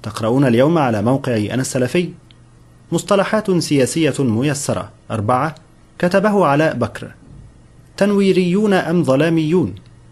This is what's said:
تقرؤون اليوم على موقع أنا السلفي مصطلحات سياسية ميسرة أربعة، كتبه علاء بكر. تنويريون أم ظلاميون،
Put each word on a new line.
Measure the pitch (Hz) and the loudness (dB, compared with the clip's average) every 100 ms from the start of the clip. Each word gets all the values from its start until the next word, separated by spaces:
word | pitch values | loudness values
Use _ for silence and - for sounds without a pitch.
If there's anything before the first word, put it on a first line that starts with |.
تقرؤون | 110 104 110 127 143 | -12 -6 -2 2 2
اليوم | 117 139 170 | 4 4 2
على | 135 110 | 0 0
موقع | 104 135 139 117 | 0 0 -2 -2
أنا | 104 120 | -2 -4
السلفي | 131 131 123 175 170 - - - - - - - - | -4 -2 -2 -2 -4 -10 -20 -20 -20 -20 -20 -20 -6
مصطلحات | 170 170 202 190 214 202 | -6 0 0 2 -2 0
سياسية | 180 147 143 123 165 156 127 | -2 0 0 0 0 -2 0
ميسرة | 131 110 143 143 - 123 - - - | 0 0 -2 -4 -4 -6 -6 -16 -8
أربعة، | 110 104 123 147 147 - - - - | -6 -2 0 -2 -6 -20 -20 -20 -4
كتبه | 175 190 208 202 165 | 0 2 2 2 2
علاء | 143 156 127 | 2 2 0
بكر. | 113 - 117 - - - - - - - - - | -6 -6 -18 -20 -20 -20 -20 -20 -20 -20 -20 -2
تنويريون | 202 202 196 180 185 180 214 | 0 2 2 2 2 2 2
أم | 185 - 175 | 0 2 0
ظلاميون، | 135 131 160 165 156 180 113 87 - - - | 2 2 2 0 2 0 0 -6 -20 -20 -20